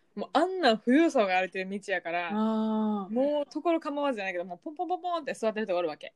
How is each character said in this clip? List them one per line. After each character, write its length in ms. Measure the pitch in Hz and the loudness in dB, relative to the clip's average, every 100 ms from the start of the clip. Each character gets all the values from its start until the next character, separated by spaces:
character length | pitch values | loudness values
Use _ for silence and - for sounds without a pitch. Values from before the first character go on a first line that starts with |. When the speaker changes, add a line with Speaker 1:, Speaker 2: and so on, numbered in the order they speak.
| _ - | _ -10
Speaker 1:
も 100 | 214 | 0
う 40 | |
あ 100 | 262 | 2
ん 160 | 359 381 | 2 4
な 180 | 277 220 | 4 4
富 200 | - 269 | 4 6
裕 120 | 330 | 6
層 160 | 262 196 | 4 2
が 120 | 185 | 2
歩 60 | 185 | 0
い 40 | |
て 120 | 190 | -4
る 60 | 190 | -6
道 240 | 202 202 | -6 -4
や 80 | 180 | -4
か 100 | 170 | -2
ら、 180 | 170 175 | -4 -2
Speaker 2:
あ 720 | 208 220 220 220 214 214 208 185 | 0 0 0 0 0 0 -2 -2
ー。 40 | |
Speaker 1:
も 300 | 226 285 294 285 | 0 0 0 -4
う 40 | |
所 280 | 311 339 330 | -4 0 0
構 220 | 302 285 | 0 -2
わ 100 | 285 | -2
ず 60 | 220 | -2
じ 40 | |
ゃ 40 | 190 | -4
な 60 | |
い 20 | |
け 60 | 180 | -4
ど、 60 | 185 | -6
も 100 | 175 | -10
う 40 | |
ポ 100 | 320 | -10
ン 40 | 302 | -6
ポ 100 | 339 | -4
ン 20 | |
ポ 80 | 359 | -4
ン 40 | |
ポ 180 | 349 339 | -4 -4
ン 20 | |
っ 20 | |
て 100 | 269 | -4
座 140 | 190 220 | -4 -4
っ 40 | |
て 80 | 208 | -2
る 60 | 214 | -2
人 60 | |
が 60 | 175 | 0
お 20 | |
る 40 | 170 | -2
わ 80 | 147 | -4
け。 180 | - | -14